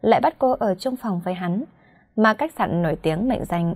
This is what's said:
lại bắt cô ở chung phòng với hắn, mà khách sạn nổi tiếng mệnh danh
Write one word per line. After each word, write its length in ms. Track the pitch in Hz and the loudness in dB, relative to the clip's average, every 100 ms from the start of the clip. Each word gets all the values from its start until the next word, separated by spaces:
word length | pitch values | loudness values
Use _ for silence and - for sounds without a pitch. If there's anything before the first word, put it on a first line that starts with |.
lại 200 | 214 226 | 2 4
bắt 140 | 277 - | 2 0
cô 120 | 262 | 0
ở 240 | 262 220 185 | 0 -2 -2
chung 200 | 262 254 | -4 -6
phòng 240 | 226 180 | -4 -4
với 140 | 175 | -4
hắn, 300 | 180 180 185 311 _ _ _ _ - | -4 -2 -4 -4 _ _ _ _ 2
mà 180 | 214 | 2
khách 200 | 208 311 | 2 -2
sạn 280 | - 185 170 | -2 -2 0
nổi 140 | 165 156 | 0 0
tiếng 260 | 160 160 247 | -2 0 0
mệnh 180 | 220 - | -2 -2
danh 300 | 175 170 | -2 -2